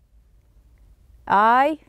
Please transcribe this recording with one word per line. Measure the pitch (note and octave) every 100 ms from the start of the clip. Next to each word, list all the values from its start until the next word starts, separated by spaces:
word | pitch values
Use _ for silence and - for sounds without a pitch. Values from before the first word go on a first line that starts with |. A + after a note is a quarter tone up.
| _ _ _ _ _ _ _ _ - _ _ - -
آي | F#3+ A3 B3 D4 D4+